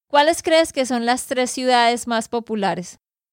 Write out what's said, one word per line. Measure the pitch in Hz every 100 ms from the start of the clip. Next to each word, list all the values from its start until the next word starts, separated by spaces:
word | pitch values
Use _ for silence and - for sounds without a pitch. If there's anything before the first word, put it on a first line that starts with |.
| -
¿Cuáles | 285 302 339
crees | 359 320 320
que | 285 254
son | 240 233
las | 247 -
tres | 254 247
ciudades | 262 254 247 233 240 240
más | 226 -
populares? | 240 226 220 190 170 180 - _ _ _